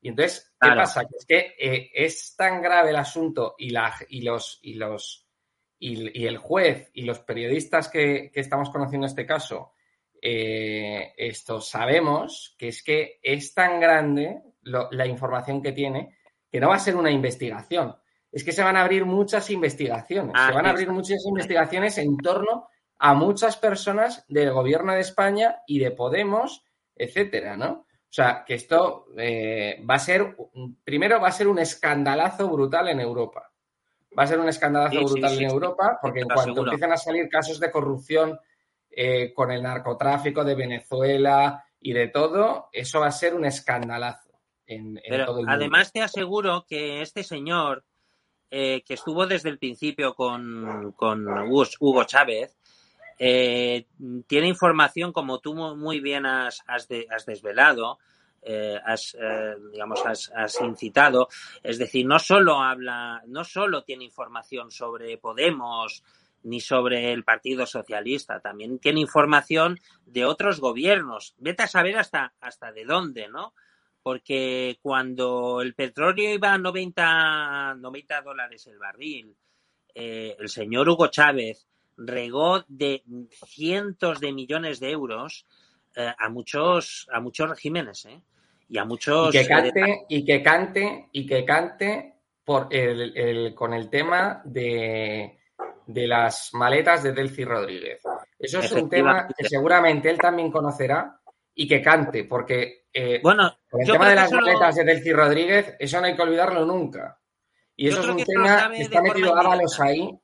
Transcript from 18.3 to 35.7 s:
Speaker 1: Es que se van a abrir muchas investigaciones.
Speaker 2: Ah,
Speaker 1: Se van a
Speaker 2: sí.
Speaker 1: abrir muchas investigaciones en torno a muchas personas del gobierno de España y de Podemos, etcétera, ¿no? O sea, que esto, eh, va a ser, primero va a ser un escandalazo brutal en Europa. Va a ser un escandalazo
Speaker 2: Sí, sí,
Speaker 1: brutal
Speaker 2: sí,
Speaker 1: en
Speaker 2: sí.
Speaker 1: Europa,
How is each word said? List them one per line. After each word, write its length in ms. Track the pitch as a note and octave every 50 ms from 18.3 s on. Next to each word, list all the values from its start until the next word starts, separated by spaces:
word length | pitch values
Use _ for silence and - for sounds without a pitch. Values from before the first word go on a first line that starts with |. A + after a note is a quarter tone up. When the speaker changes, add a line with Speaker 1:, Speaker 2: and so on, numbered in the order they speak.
Speaker 1:
Es 120 | - - C3
que 80 | E3+
se 120 | D#3 - F#3+
van 140 | F#3+ F#3+
a 40 | F#3+
abrir 240 | F3+ F#3 F#3+ F#3+ F#3+
muchas 440 | F#3 F#3 G3 G3+ G3+ A3 G#3+ G3 -
investigaciones. 840 | G3+ F#3 E3 D3 C3+ - D3 B2 A#2 A2+ A#2 - E3 G3+ E3 A2+ -
Speaker 2:
Ah, 120 | B2+ C3 C3
Speaker 1:
Se 60 | B2+
van 100 | C#3 E3
a 40 | F#3+
Speaker 2:
sí. 40 | F3+
Speaker 1:
abrir 180 | F3+ F#3+ F3+
muchas 340 | F#3 F#3+ F#3 F#3 G3+ F#3+ -
investigaciones 720 | G3+ G3 F#3+ E3+ - F#3 E3 D#3+ D#3 E3 F#3 G3 G#3+ G3+
en 200 | - D3+ D3 C#3+
torno 500 | C#3+ C#3+ F3 F#3 F#3+ G3 G#3+ A#3 A#3+ - _ _ _ _ _ _
a 160 | _ C#3 C#3+ C#3+
muchas 440 | C#3+ D#3+ G3 G3+ G3+ A#3 A3 G#3+
personas 680 | - - G#3+ G3 F#3+ - G#3 G3 G#3 A3 B3 B3 - _
del 240 | _ C#3+ D3 D3 C#3
gobierno 420 | B2+ C3 B2+ B2+ D3 D#3+ F3+ F#3+ F#3+
de 80 | F#3
España 560 | F#3 F#3 - - G3 G3 G3+ G#3 A3 A3+ A#3 - -
y 120 | - D3 C#3+
de 120 | C3 B2
Podemos, 720 | B2 - A#2+ B2+ C#3+ F#3+ G#3 G3+ G3+ A3 A#3+ C#4 - - _ _ _ _ _ _ _
etcétera, 640 | _ A#2+ A#2+ - F#3 G3+ G3 - - - G#2 G2+
¿no? 120 | G2 B2 F#3
O 440 | B3+ - _ _ _ _ _ _ -
sea, 300 | - C3 B2 A#2+ - -
que 80 | - B2+
esto, 540 | A#2+ - _ E3 E3 F3+ - - - - - -
eh, 680 | A2 A#2 A#2+ A#2 A2+ A2 A2 A2+ A2 G#2 G#2 - - A2
va 80 | A#2+ B2+
a 40 | C#3
ser, 380 | - - F3+ G3 G3+ G3 - - - _ _ C3 B2+ B2+ - _ _
primero 340 | - C#3 D3 F3+ G#3 A#3 A3+
va 80 | F#3
a 60 | F#3 F#3
ser 160 | - G#3 G3+
un 100 | G3+ F3
escandalazo 880 | E3 D#3+ - - - D#3 D3 C#3+ C#3+ C#3 C#3 D3+ E3 F#3 - - G3 F#3+
brutal 380 | D#3+ C#3+ C3+ C3+ C#3 E3+ F3
en 140 | F3+ D#3+ C3+
Europa. 500 | B2 A#2 A#2+ A#2+ A#2 G#2+ - - - _ _ _ _ _ _ _ _ _ _ _ _ _ -
Va 60 | - C#3
a 40 |
ser 120 | C#3+ D#3+ E3
un 80 | E3
escandalazo 520 | D#3+ D#3 - D#3+ D3 C#3+ C#3+ D3 D3 C#3+ D3+
Speaker 2:
Sí, 80 | C#3+
sí, 60 | C#3 C3+
Speaker 1:
brutal 180 | C3+ C3+ C#3
Speaker 2:
sí, 120 | C3+ C3+ C3+
Speaker 1:
en 60 | C3+
Speaker 2:
sí. 40 | C3+
Speaker 1:
Europa, 460 | C#3+ E3 F3+